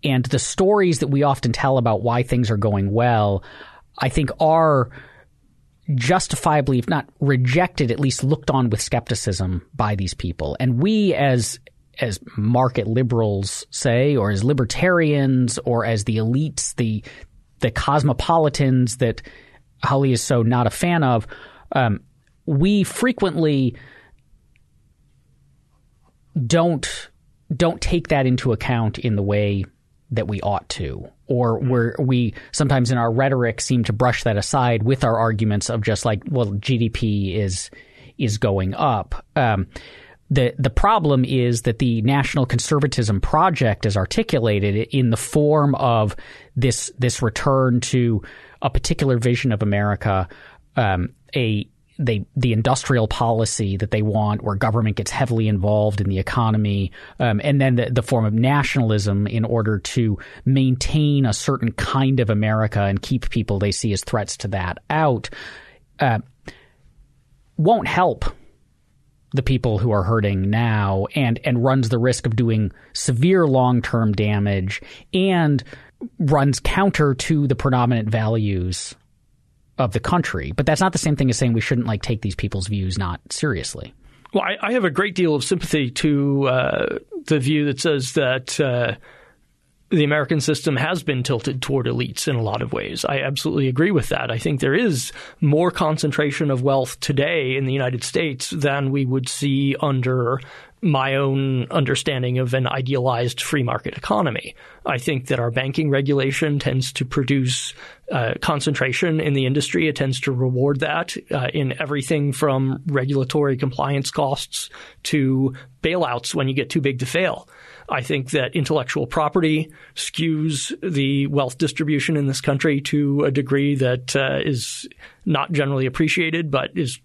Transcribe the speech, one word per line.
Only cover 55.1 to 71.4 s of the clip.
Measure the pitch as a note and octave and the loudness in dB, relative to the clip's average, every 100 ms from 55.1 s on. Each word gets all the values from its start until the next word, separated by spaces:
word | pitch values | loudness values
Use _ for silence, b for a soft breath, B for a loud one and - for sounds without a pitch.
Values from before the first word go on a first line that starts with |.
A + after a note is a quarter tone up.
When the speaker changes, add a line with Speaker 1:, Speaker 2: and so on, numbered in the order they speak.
Speaker 1:
heavily | - B2+ A2+ A2 | -2 0 0 0
involved | G#2 G2+ G#2+ G#2+ G2+ | 0 2 2 2 0
in | G2 | -2
the | F#2+ | -2
economy, | F#2+ - A#2 G#2+ G#2 G2+ G2 B B B | -2 0 2 2 2 0 -2 B B B
um, | B2 G#2 | 0 0
and | D3 C#3+ | 2 2
then | C3+ B2 | 4 2
the, | A#2+ | 2
the | B2 | 0
form | G#2+ B2 | 0 2
of | A2 | 2
nationalism | A2 B2+ C#3+ C3+ - A2+ G#2+ G2+ G2 G#2 | 2 2 2 2 0 2 2 2 0 0
in | A2+ | -2
order | A2 A#2 G#2+ G#2 | 0 0 0 -2
to | - - A2+ G2+ B B | -2 -2 0 -2 B B
maintain | - C3+ C3 B2+ - D#3 D3 C#3+ | 0 2 2 0 0 0 2 2
a | C3 | 2
certain | G#2 - C#3 A2+ | 0 -2 0 -2
kind | - - C3+ C3+ C3+ | -2 -2 0 2 2
of | A2+ | 2
America | G#2 G#2+ A2 A2 G#2+ | 2 2 2 0 0
and | G2+ G2 | 0 -2
keep | - C3 - | -2 -2 -2
people | - G#2 G2+ | -2 -2 -2
they | G#2 | 0
see | - A#2 | -2 -2
as | G2 | -4
threats | - A#2+ G2+ - | -2 -4 -4 -8
to | G2+ | -6
that | G2 F2+ - _ | -4 -6 -8 _
out, | D#3 D#3+ A#2 - B B B B B _ _ | 0 2 0 -4 B B B B B _ _
uh, | C#3+ A2+ - _ - B B B - _ - _ _ _ _ - | 0 0 -4 _ -20 B B B -20 _ -20 _ _ _ _ -2
won't | D#3+ A3+ - | 2 2 0
help | - F#3 - - - - _ _ _ _ _ _ _ _ | 0 0 0 -4 -4 -20 _ _ _ _ _ _ _ _
the | C3+ | -2
people | B2+ C3 B2 G#2+ | 0 0 0 0
who | A#2 | 2
are | G#2 | 0
hurting | F#2 A2+ G#2 G2 F#2+ | 2 2 2 0 0
now, | G#2+ A#2 G#2+ G2 G2 G2 | 2 2 2 0 0 -2
and, | - B2+ A2+ | -2 0 0